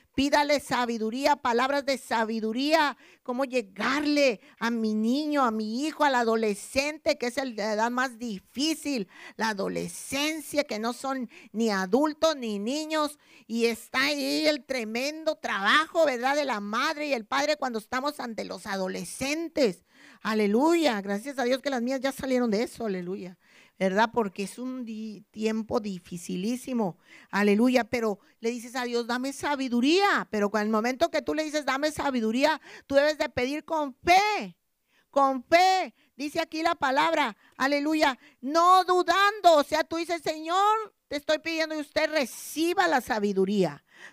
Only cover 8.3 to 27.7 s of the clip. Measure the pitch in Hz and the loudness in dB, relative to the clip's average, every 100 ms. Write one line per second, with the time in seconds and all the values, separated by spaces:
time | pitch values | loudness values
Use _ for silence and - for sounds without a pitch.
8.3 | 190 - - 302 311 294 269 190 - - | -8 -8 -4 -2 -2 -2 -4 -4 -10 -18
9.3 | - 220 208 190 175 175 - - 269 294 | -4 -4 -2 -4 -4 -6 -10 -8 -4 -4
10.3 | 320 285 294 277 214 226 247 269 269 233 | -4 -6 -4 -4 -4 -6 -6 -6 -6 -8
11.3 | - - 202 226 196 185 220 311 302 320 | -12 -12 -2 0 0 0 2 2 2 0
12.3 | 302 233 208 208 285 311 311 294 294 _ | 0 -4 -4 -4 -4 -4 -2 -2 -6 _
13.3 | - - 226 233 226 - 262 277 294 269 | -20 -8 -2 0 -2 -4 -2 0 0 -2
14.3 | 285 311 302 - 262 220 226 269 311 320 | 0 2 0 -2 -6 -4 -4 -4 -4 -4
15.3 | 302 240 220 196 277 320 349 311 247 254 | -4 -4 0 4 4 4 2 2 2 0
16.3 | 285 285 220 202 220 285 302 302 262 208 | 0 0 -4 -4 -2 -2 -2 -4 -4 -2
17.3 | 269 294 302 262 220 - 247 277 294 254 | -2 0 -2 -4 -6 -6 -4 -4 -6 -8
18.3 | 214 196 190 214 196 185 185 180 - 269 | -8 -8 -10 -6 -4 -4 -6 -10 -6 -4
19.3 | 302 330 320 254 175 _ _ - - 202 | -4 -4 2 2 2 _ _ -20 -10 -2
20.3 | 220 208 214 302 339 294 214 196 202 240 | 0 2 4 4 4 2 0 -2 -6 -6
21.3 | 269 240 262 277 269 240 269 262 269 269 | -4 -2 -2 -2 -2 -2 -2 -4 -4 -2
22.3 | 254 247 202 240 - 226 185 175 196 180 | 0 2 0 -2 -4 -6 -4 -6 -8 -10
23.3 | 180 _ - _ - 190 190 226 240 208 | -16 _ -20 _ -4 0 2 2 2 -2
24.3 | 180 196 - 254 254 233 220 220 202 214 | -4 -8 -8 -10 -8 -8 -10 -10 -12 -16
25.3 | - 220 220 220 240 208 185 - 175 - | -4 -2 -2 -2 -4 -4 -8 -10 -12 -8
26.3 | 180 196 247 - 247 202 - _ - - | -6 -4 -4 -4 -2 -2 -4 _ -20 -6
27.3 | 190 208 208 247 | 0 4 4 4